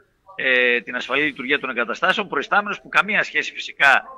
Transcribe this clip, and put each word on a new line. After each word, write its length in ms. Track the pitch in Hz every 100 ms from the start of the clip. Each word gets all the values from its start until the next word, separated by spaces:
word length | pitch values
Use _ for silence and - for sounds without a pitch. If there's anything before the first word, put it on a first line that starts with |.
| _ _ - -
ε, 460 | 131 123 123 120
την 140 | 127 123
ασφαλή 280 | 120 135
λειτουργία 360 | 151 135 127 147
των 100 | 131
εγκαταστάσεων, 580 | 120 117 107 180 208 185
προϊστάμενος 540 | 147 - 196 208 185
που 80 | -
καμία 340 | 147 190 190
σχέση 280 | 143 151 -
φυσικά 520 | - - - 139 120 -